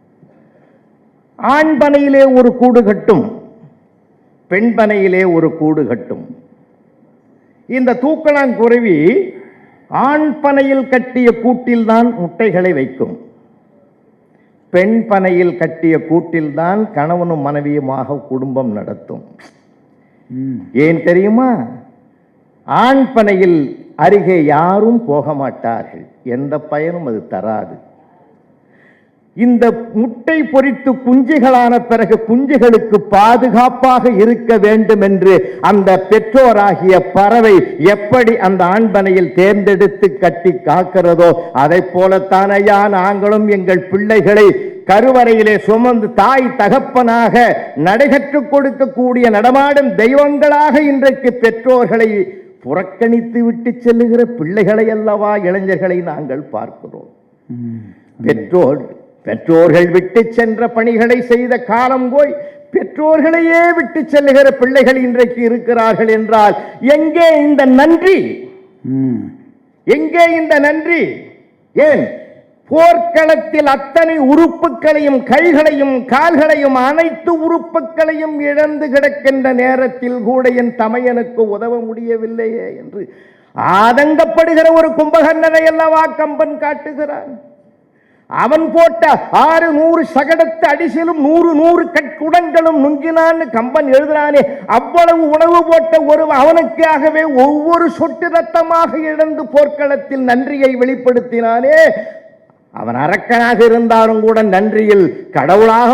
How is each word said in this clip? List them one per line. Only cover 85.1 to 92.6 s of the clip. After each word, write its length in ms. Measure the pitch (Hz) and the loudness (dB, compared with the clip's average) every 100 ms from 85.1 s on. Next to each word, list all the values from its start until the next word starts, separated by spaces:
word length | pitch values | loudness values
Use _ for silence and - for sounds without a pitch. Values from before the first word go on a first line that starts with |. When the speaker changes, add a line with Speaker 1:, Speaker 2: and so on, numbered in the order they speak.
| 330 302 320 320 320 | 2 2 2 0 2
Speaker 1:
அல்லவா 400 | 320 320 320 320 | 2 0 0 0
கம்பன் 560 | 320 294 302 277 302 285 | 0 -2 -6 -4 -4 -4
காட்டுகிறான். 960 | 294 294 302 285 294 - 269 233 - _ _ _ _ _ _ _ _ | -6 -8 -10 -10 -8 -10 -14 -20 -20 _ _ _ _ _ _ _ _
அவன் 420 | 151 220 311 320 | -4 0 0 0
போட்ட 480 | 330 330 - 320 247 - | 2 2 2 0 0 0
ஆறு 420 | 208 294 330 339 | 0 2 2 0
நூறு 320 | 294 320 330 262 | 0 2 0 0
சகடத்து 520 | 277 285 330 330 - 320 | -2 0 0 0 0 -2
அடிசிலும் 480 | 294 330 254 330 320 | 0 -4 -4 -4 -2
நூறு 340 | 285 330 339 | 0 2 2
நூறு 300 | 294 330 349 | 2 2 2
கட்குடங்களும் 960 | 339 294 277 - 311 349 339 330 | 0 -4 -6 -8 -2 0 2 0